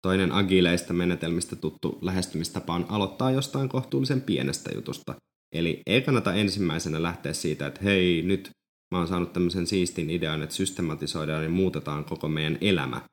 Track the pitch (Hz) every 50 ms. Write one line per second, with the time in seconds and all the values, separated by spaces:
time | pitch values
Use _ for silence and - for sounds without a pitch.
0 | - 92 92 95 95 85 - 98 101 92 95 92 90 85 87 87 - - 87 87
1 | 87 90 87 82 - 82 85 85 87 - - - - 78 - - - 82 - -
2 | - 92 92 92 85 - - 78 82 - - 95 - - 85 87 85 - 101 107
3 | 98 95 - - 127 131 131 135 135 - - 139 135 127 - 131 127 - - 135
4 | 135 127 139 131 131 - 90 67 64 67 - - - - - - - 67 69 -
5 | - - 65 - _ _ _ _ _ _ - 80 85 85 - - - - 98 123
6 | 131 - 135 117 - - 87 101 107 101 90 104 98 85 73 82 - 85 78 78
7 | 82 85 85 - - 73 80 - - 82 76 - 73 71 - - 98 101 101 95
8 | 92 90 87 80 80 90 98 92 - - - _ _ _ _ _ _ _ - 90
9 | 85 82 92 87 87 87 - 87 90 87 87 98 87 85 104 95 90 87 - -
10 | 82 76 82 87 82 78 78 78 76 76 - - 95 92 - - 90 80 76 73
11 | 78 76 - 80 78 73 78 78 80 80 85 92 95 92 78 78 71 - 73 76
12 | 73 - 82 78 - 78 78 76 78 78 78 - - 104 95 82 67 65 60 62
13 | - -